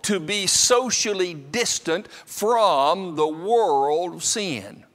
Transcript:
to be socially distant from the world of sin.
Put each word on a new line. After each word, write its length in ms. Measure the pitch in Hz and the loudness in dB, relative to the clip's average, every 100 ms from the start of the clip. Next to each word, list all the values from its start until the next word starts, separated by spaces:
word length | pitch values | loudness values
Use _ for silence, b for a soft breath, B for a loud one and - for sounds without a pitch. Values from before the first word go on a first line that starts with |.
to 140 | - 196 | -2 -4
be 280 | 156 208 185 | -2 -4 0
socially 880 | - - 247 254 - 220 196 180 | 2 4 2 2 -2 -2 -2 -2
distant 760 | 160 139 185 220 - - 170 208 | -4 -6 -4 -2 -2 -2 -4 -4
from 1040 | - - - 208 233 208 147 143 180 185 | -20 -16 -4 0 4 4 4 2 2 -2
the 140 | 151 156 | 0 0
world 880 | 160 185 233 202 139 139 151 175 | 0 0 2 4 4 2 0 -2
of 100 | 165 | -6
sin. 640 | - 226 196 123 98 104 - | -4 -2 -2 -6 -10 -18 -20